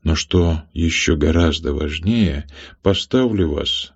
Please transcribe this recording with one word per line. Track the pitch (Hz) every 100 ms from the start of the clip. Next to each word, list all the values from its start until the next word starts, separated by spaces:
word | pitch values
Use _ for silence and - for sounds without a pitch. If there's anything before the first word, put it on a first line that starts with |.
но, | 78 80
что | - 90 85 78 -
еще | 80 82 - - 78
гораздо | 78 85 82 76 71
важнее, | 71 76 78 95 117 90 71 - - - -
«поставлю | 98 95 - 131 127 101 80
вас | 73 71 - -